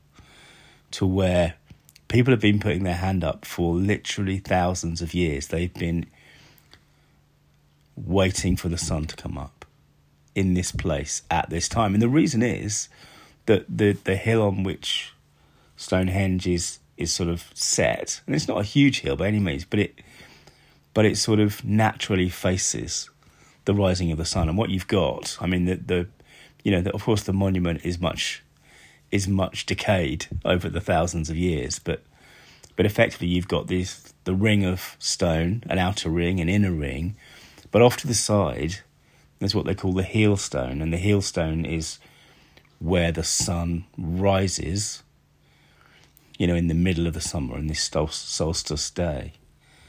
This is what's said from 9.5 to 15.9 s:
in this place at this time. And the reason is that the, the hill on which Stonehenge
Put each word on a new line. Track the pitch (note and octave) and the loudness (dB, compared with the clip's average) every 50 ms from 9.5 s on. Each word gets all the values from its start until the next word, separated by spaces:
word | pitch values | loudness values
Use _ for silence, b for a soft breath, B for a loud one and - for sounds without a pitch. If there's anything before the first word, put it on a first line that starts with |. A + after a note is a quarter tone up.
| - _ - - _ _ _ _ _ _ _ _ _ _ _ _ _ | -14 _ -20 -20 _ _ _ _ _ _ _ _ _ _ _ _ _
in | G2+ G2 F#2 F2+ | 0 2 2 2
this | F2+ F2+ - - | 2 0 -2 -4
place | - - E2+ D2+ C#2+ D2 - - - - - | -4 -4 -2 -2 -2 -4 -6 -8 -8 -4 -2
at | E2 E2 - - | -2 -2 -2 -2
this | - E2 - - | -4 -4 -4 -2
time. | - A2+ A2+ G2 G2 | 0 0 2 2 4
And | G#2+ A#2 | 4 4
the | A#2+ | 4
reason | C3+ D#3 - F3 - A2 A#2+ | 4 4 4 4 2 2 0
is | A#2 - - - G#2+ G#2+ - - - B B B B B B B B B B _ | 0 0 -2 -4 -4 -4 -6 -6 -8 B B B B B B B B B B _
that | - G#2+ F#2+ - - | 4 4 4 4 -2
the, | - G#2+ G#2+ G2+ G2 | 0 2 4 4 4
the | - - - F#2+ | 2 0 0 -2
hill | F#2 - A2+ A2+ A2+ G#2+ | 0 2 2 2 4 4
on | G2+ G2 G2+ F#2+ | 2 2 0 -2
which | F#2 - - - - - - - - - _ _ _ b b b b b b b b b | -4 -4 -6 -6 -4 -4 -4 -6 -8 -16 _ _ _ b b b b b b b b b
Stonehenge | - - - | -18 -6 -2